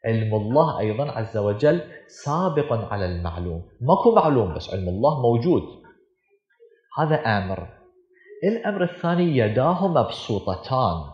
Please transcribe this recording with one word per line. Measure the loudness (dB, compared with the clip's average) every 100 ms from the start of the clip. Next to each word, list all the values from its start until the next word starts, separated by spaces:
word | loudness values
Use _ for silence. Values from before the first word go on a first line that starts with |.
| 0
علم | 0 0
الله | 0 2 2 2 0
أيضًا | -2 -2 -4
عز | -4 -6 -2
وجل | -2 2 2 2 -2 -18 -20 -12
سابق | -4 -2 0 0 0
على | -2 -2 -4
المعلوم، | -4 -4 -6 -6 -6 -8 -12 -6
ماكو | 2 4 6
معلوم، | 4 4 2 2
بس | -2 -6
علم | -6 -4
الله | 0 0 2
موجود. | 2 2 2 0 0 -16 -20 _ _ _ _ _ _ _ -20 _ _ -4
هذا | 0 0
أمر. | 2 0 -2 -6 -10 -18 -20 _ _ _ -20 -4
الأمر | -2 0 -4 -2
الثاني، | -2 -2 -2 2 2 4
يداه | 2 2 2 2 2
مبسوطتان | 2 0 -4 -4 -4 -2 -6 -2 0 0 -2 -6